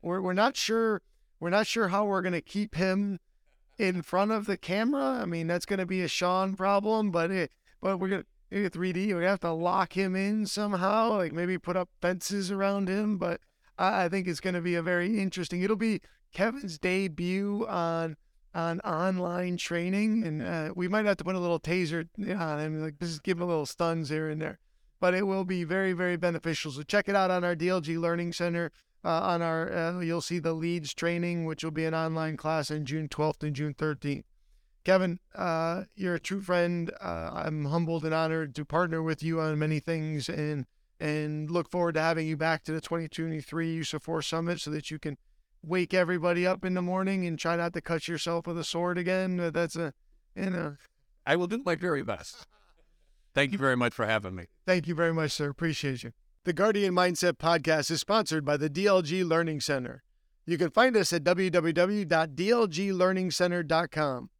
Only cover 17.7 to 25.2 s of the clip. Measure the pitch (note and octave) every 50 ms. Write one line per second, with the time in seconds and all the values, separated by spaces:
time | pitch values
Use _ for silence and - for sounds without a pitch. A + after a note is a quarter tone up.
17.7 | G3+ F3+ E3+ E3 E3 E3 E3 E3 D#3 _ _ _ _ _ _ _ _ F3 E3 E3
18.7 | E3+ E3+ - - E3+ D#3 F3 F#3+ F#3+ F#3 F3+ F3 F3 F3 F3+ F3+ F3+ F3 - -
19.7 | E3+ E3+ E3+ F3+ F#3+ G3+ G#3+ A3 G#3+ A3+ A3 - D3+ D3+ - F#3 E3+ E3 D#3 D#3
20.7 | - F3 F3+ F3+ F#3+ G#3+ G#3+ G#3 G3 - D#3 E3 F#3+ F#3 F3 F3 E3+ D#3+ _ D#3+
21.7 | E3+ F#3 F3+ D3+ D#3+ E3+ D#3+ E3 _ - G3 - F#3 G3+ E3+ D#3+ D3+ D3 D3+ D#3
22.7 | D#3 D#3 D#3 D#3 D3+ D3 F3 E3+ E3 D3+ - - F#3 E3+ F3 F3 E3+ D#3 D3 C3
23.7 | - _ F3 E3 E3 E3 D#3+ C#3 D#3 D#3 D#3 D#3 D3+ D#3 D#3 D3+ - - _ _
24.7 | _ _ _ _ _ _ - F3+ F3+ F#3